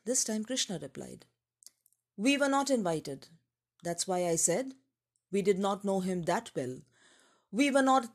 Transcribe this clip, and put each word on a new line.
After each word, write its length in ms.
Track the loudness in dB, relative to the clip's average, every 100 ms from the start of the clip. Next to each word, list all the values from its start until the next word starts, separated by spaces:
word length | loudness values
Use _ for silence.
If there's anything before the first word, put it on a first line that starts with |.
| -4
this 140 | -2 -2
time 120 | -4 -4
Krishna 320 | -4 -4 -6
replied. 400 | -8 -12 -14 -16 -20 _ _ _ -20 _ _ _ _ -2 2
"We 100 | 2
were 100 | 4 2
not 180 | 2 2
invited. 480 | 0 -2 -4 -10 -14 _ _ _ _ _ -6
That's 200 | -4 -2
why 80 | 0 2
I 100 | 2 2
said 260 | 0 -2 -10 _ _ _ _ _ 0
we 60 | 2
did 100 | 2
not 200 | 0 -2 -2
know 80 | 0
him 180 | 0 -2 0
that 200 | -2 -2
well. 180 | -6 -6 -8 -14 _ _ _ _ _ _ 0
We 80 | 2
were 120 | 4 4
not 180 | 4 2